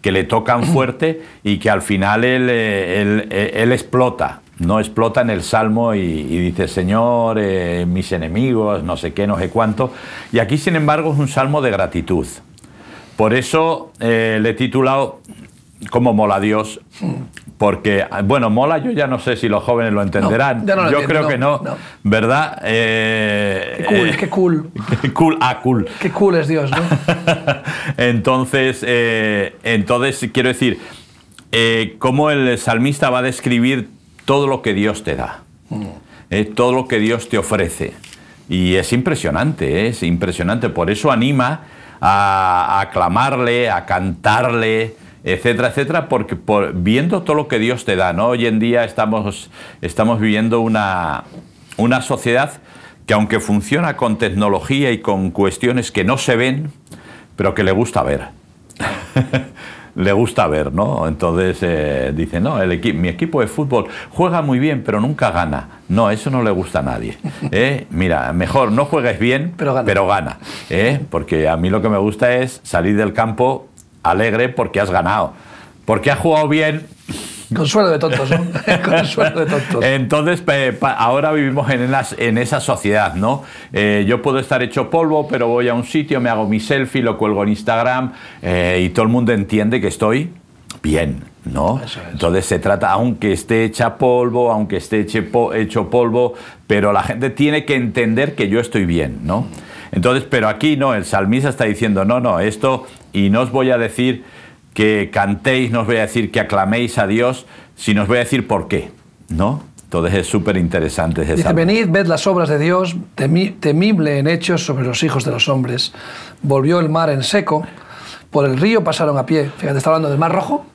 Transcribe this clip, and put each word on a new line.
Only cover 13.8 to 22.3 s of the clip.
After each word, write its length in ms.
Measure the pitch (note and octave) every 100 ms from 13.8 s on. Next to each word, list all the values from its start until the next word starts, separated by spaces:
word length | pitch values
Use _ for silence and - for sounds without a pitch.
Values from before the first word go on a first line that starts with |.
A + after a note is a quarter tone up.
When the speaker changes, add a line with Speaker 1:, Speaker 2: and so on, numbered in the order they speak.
| - -
Speaker 1:
eh, 380 | A#2 A2+ A2+ A2
le 100 | A2
he 20 |
titulado 680 | A2+ B2+ C3+ C3 C3+ C3+ - - - - - - - G#2
Cómo 220 | A#2 B2
mola 260 | G#2+ G#2 G2
Dios, 400 | G#2 G#2+ G#2+ - - - F3+ C3 B2+ - - -
porque, 480 | G#2 F#2 G#2+ G2 - F#2+
bueno, 260 | G2+ C3+ A2+
mola, 280 | A2 C#3+ D#3+
yo 140 | B3
ya 140 | A3 C#3+
no 140 | B2+
sé 160 | - A2+
si 140 | A2+
los 140 | G2+ -
jóvenes 260 | A#2+ A2+
lo 100 | G#2
entenderán. 580 | G2 G2+ G2 A2 C3+ A#2+
Speaker 2:
No, 40 | G3
ya 100 | F#3+
no 60 |
lo 80 | E3+
Speaker 1:
Yo 80 | C#3+
Speaker 2:
entienden, 60 | C#3
Speaker 1:
creo 120 | D#3
Speaker 2:
no, 40 | D3+
Speaker 1:
que 100 | B2+
no, 340 | C#3 D3 -
Speaker 2:
no. 60 | - - -
Speaker 1:
¿verdad? 580 | G#2 A2 A2+